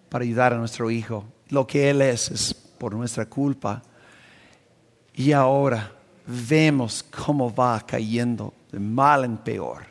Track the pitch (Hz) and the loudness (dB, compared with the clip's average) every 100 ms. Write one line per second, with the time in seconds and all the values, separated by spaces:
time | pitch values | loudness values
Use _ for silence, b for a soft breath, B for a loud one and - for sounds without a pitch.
0 | _ 127 123 113 123 117 113 - 113 117 | _ -4 -2 2 4 2 -2 -4 -4 -4
1 | 113 110 107 - _ 139 123 143 143 143 | -6 -10 -10 -20 _ -2 0 2 4 4
2 | 135 120 - 107 - - _ - 120 107 | 4 2 -4 -4 -6 -6 _ -10 -8 -6
3 | 120 117 110 135 139 135 104 107 b b | -6 -6 -6 -2 -2 -2 -4 -6 b b
4 | b b b b b b b _ _ _ | b b b b b b b _ _ _
5 | _ - 135 143 131 139 139 113 104 - | _ -2 2 4 4 4 2 0 -6 -14
6 | _ _ - 123 117 156 156 139 117 - | _ _ -14 -10 0 4 4 2 0 -6
7 | - - - 143 120 107 123 110 - 123 | -10 -6 -2 0 0 0 0 0 -2 -4
8 | 110 117 120 110 104 - _ 98 101 120 | -2 -2 -2 -4 -8 -12 _ -8 -4 2
9 | 143 143 127 110 - 107 67 - - | 4 4 0 -4 -6 -6 -8 -10 -16